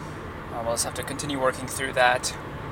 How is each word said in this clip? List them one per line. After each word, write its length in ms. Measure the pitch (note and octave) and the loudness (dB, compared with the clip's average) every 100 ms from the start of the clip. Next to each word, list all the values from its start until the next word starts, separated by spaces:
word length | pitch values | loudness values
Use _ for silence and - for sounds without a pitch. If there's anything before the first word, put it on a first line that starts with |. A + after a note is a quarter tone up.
| - - - - - | -8 -8 -10 -10 -8
um, 140 | A#2+ A#2 | -4 -2
I'll 80 | |
just 100 | A#2 | 0
have 80 | C#3 | 0
to 80 | - | -2
continue 380 | - C#3 D3 C#3 | -4 -4 -4 2
working 260 | B2+ - B2+ | 2 2 -4
through 280 | - C3+ | -4 -2
that. 420 | C3 B2 B2+ - - - - - | 6 6 6 2 -6 -8 -8 -8